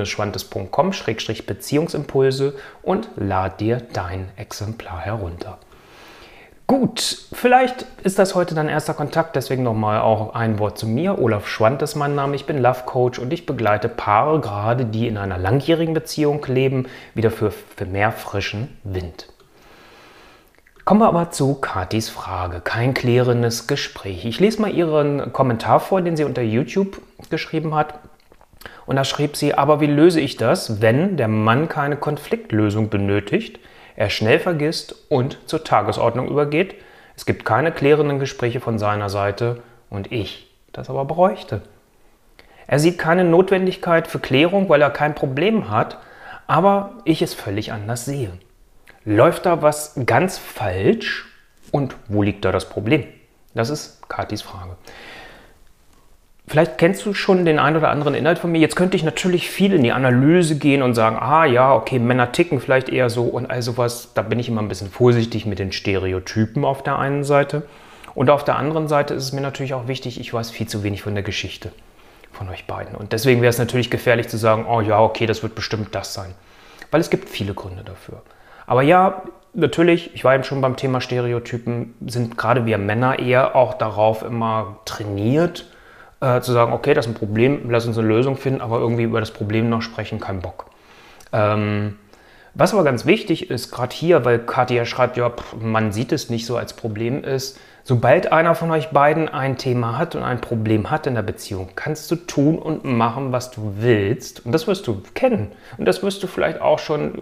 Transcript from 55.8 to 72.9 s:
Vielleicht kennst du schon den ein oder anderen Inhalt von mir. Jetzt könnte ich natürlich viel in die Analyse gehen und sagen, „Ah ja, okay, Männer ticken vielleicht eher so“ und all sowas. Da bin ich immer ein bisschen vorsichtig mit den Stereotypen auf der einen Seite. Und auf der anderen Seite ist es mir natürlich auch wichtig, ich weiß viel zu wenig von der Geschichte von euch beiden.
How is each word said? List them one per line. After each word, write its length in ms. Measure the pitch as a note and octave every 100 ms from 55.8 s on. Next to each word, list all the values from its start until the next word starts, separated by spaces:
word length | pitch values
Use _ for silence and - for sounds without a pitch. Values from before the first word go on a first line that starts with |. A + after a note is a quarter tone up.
| _ _ _ _ _ _ -
Vielleicht 300 | D3+ E3+ -
kennst 280 | E3+ G3 -
du 80 |
schon 300 | G3 - F#3
den 160 | E3+ D3+
ein 160 | C3+ D#3+
oder 140 | D3+
anderen 260 | C3+ D3 B2+
Inhalt 240 | C3+ F3
von 100 | F3
mir. 120 | E3
Jetzt 160 | D3+ -
könnte 180 | F3+ F#3+
ich 80 |
natürlich 460 | D#3 D3 F#3 F3+ -
viel 240 | - G3
in 100 | F#3+
die 80 | A#2
Analyse 640 | B2+ C3+ B2 C#3 F3 E3 D#3
gehen 260 | D3 C#3
und 140 | B2+ A#2
sagen, 220 | A2 A2+
„Ah 240 | A#2 D3+
ja, 320 | D#3+ A#2+ C3 C3
okay, 240 | - C3
Männer 320 | A#2 B2+ B2
ticken 300 | - F3 C#3
vielleicht 260 | - C3 C3
eher 220 | C3 B2
so“ 140 | A#2
und 280 | A#2+ B2 A#2+
all 100 | B2
sowas. 500 | A#2+ A#2+ A#2+ A#2 -
Da 80 | -
bin 180 | G#2+ A#2
ich 80 | A#2+
immer 140 | A2
ein 80 | G#2+
bisschen 200 | G2 G2
vorsichtig 560 | - B2 A#2+ A2+ A2 G#2+
mit 140 | G2
den 140 | G2
Stereotypen 920 | - - F#2+ F#2+ F#2 F#2 - A2 C3
auf 180 | C#3 C#3
der 160 | - C#3
einen 280 | C3+ C#3+ C#3+
Seite. 380 | C#3+ C#3+ D3 D#3+ - - - - -
Und 140 | B2+
auf 160 | C#3+ -
der 100 | A#2+
anderen 320 | C3+ D#3 D#3
Seite 260 | D3 C#3+ C#3
ist 80 |
es 100 | C3+
mir 80 | C3+
natürlich 320 | C#3 C3+ C3+
auch 160 | C3 A#2+
wichtig, 280 | C3 B2+ A#2+
ich 160 | B2
weiß 160 | A#2+ A2+
viel 200 | - A2
zu 120 | G#2+
wenig 200 | G#2 G2+
von 120 | -
der 100 | G#2
Geschichte 500 | G2 F#2+ F#2+ - - - - _ - - -
von 160 | - F#2+
euch 200 | F2+ -
beiden. 280 | G2 G2